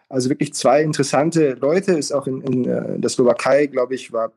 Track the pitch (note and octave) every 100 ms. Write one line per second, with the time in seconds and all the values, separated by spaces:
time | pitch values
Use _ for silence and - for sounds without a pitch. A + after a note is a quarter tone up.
0 | - C3+ B2+ D3 C#3 - B2 B2+ D#3 D3+
1 | C3+ C3+ D#3 D#3+ D3 B2 C3+ F3 F#3+ E3
2 | C#3 C#3 C#3 C3 - B2+ B2 A#2+ A2+ G2+
3 | A#2+ - B2 A#2 B2+ C#3 D3 C3 B2 B2+
4 | - A2+ A2+